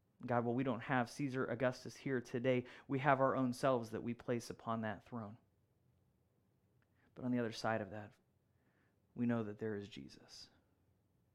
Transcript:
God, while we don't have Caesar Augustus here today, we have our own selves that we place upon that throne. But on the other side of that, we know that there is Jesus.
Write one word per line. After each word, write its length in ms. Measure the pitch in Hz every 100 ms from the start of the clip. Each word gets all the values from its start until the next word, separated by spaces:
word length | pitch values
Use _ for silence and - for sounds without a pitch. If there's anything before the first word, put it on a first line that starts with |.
| _ - 123
God, 180 | 123
while 120 | 120 120
we 80 | 131
don't 160 | 113
have 280 | 123 131 117
Caesar 340 | - 143 127 -
Augustus 500 | 117 127 123 120 -
here 240 | 139 127
today, 460 | - 123 127 123 123 - -
we 100 | 139
have 220 | 143 131
our 140 | 135 120
own 180 | 131
selves 380 | 120 139 127 110
that 120 | 110
we 100 | 120
place 360 | 117 - 120 -
upon 320 | 107 - 113
that 240 | 110 101 -
throne. 320 | 120 104 107 _ _ _ _ _ _ _ _ _ _ _ _ _ _ _ _ _ -
But 80 |
on 80 | 123
the 80 | 123
other 140 | 113
side 260 | 110 113 110
of 120 | 101
that, 200 | 107 104 - _ _ _ _ _ _ _ _ _ -
we 100 | 120
know 180 | 117
that 160 | 104 104
there 180 | 113 101
is 100 | 101
Jesus. 600 | - 67 - - - - _ _ _ _ _ _ _ _